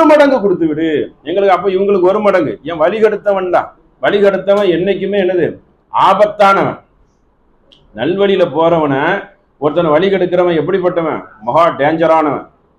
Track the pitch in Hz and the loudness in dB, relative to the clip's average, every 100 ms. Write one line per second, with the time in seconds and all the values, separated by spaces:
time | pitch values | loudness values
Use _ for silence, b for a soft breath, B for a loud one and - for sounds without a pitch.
0 | 311 294 277 254 196 165 160 151 165 147 | 4 4 4 2 0 0 0 0 -2 -2
1 | - - 135 196 196 175 202 190 196 190 | -4 -10 -6 -2 0 0 0 -2 0 2
2 | 180 208 208 185 135 101 143 165 165 214 | 2 0 0 0 -2 -6 -8 -2 -2 0
3 | 214 - 208 196 185 165 - - _ _ | 0 0 -2 -2 0 -2 -2 -10 _ _
4 | 147 202 196 190 196 202 196 165 196 180 | -2 2 2 0 0 0 2 0 -2 -2
5 | 190 202 180 180 135 - _ _ _ 117 | -2 -2 0 0 -2 -6 _ _ _ 0
6 | 165 196 208 208 196 196 135 - _ _ | 2 2 2 2 2 2 0 -6 _ _
7 | _ _ _ _ _ _ _ _ _ 104 | _ _ _ _ _ _ _ _ _ -6
8 | 139 196 202 185 160 143 165 170 147 139 | -4 0 0 2 0 0 0 0 0 -2
9 | 160 196 - _ _ - 147 156 165 151 | -2 -4 -8 _ _ -6 -4 0 0 2
10 | 190 190 175 175 180 160 151 190 175 170 | 0 0 0 0 0 0 -2 -2 -2 -2
11 | 160 110 - - 113 151 170 131 143 165 | -4 -6 -10 -14 -4 0 0 0 -2 0
12 | 160 160 151 127 - _ _ | 2 2 0 -4 -10 _ _